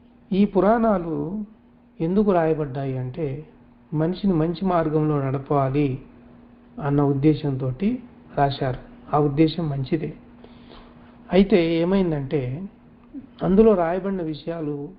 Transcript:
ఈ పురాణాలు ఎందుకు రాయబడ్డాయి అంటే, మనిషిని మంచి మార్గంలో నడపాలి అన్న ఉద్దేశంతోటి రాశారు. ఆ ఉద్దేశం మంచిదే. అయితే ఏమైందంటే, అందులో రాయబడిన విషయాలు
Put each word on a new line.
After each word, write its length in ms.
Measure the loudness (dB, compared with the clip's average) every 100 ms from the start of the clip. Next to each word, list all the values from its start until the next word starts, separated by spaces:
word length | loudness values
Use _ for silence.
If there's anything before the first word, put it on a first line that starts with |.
| -20 _ -4
ఈ 120 | 2 2
పురాణాలు 1000 | 4 4 4 2 0 -2 -6 -6 -6 -10 -14 -20 _ _ -6
ఎందుకు 300 | 0 2 2
రాయబడ్డాయి 680 | 2 2 0 -4 -6 -6 -6
అంటే, 480 | -6 -6 -6 -8 -12 -20 -20 -20 _
మనిషిని 400 | -2 -2 0 0
మంచి 320 | 2 0 0 0
మార్గంలో 560 | 2 2 2 2 0
నడపాలి 800 | 0 -4 0 0 2 0 -2 -4 -10 -20 -20 -20 -20 -20 -20 -8
అన్న 200 | 0 2
ఉద్దేశంతోటి 1000 | 2 2 2 2 -2 -4 -4 -2 -2 -4 -8 -20 -8 -2
రాశారు. 420 | 0 0 -4 -6 -12 -20 -4 0
ఆ 40 |
ఉద్దేశం 500 | 2 2 2 0 -4
మంచిదే. 440 | -4 -2 -4 -4 -10 -18 -20 -20 -20 -20 -20 -20 -20 -20 -20 0
అయితే 420 | 2 4 4 2 2
ఏమైందంటే, 880 | 2 2 0 -2 -2 -4 -4 -6 -10 -14 -20 -20 -20 -18 -18 -6
అందులో 300 | 2 6 6
రాయబడిన 480 | 6 2 -2 -4 -4
విషయాలు 680 | -4 -6 -8 -6 -6 -6 -10